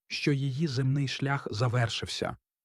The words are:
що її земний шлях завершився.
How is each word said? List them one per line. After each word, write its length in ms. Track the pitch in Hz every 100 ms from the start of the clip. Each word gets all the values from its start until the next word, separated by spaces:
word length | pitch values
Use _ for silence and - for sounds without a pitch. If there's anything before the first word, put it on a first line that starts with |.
| _
що 200 | - 156
її 340 | 139 139 131 165
земний 420 | 123 131 143 135
шлях 400 | - 139 139 -
завершився. 840 | 104 123 123 113 - - - - - _ _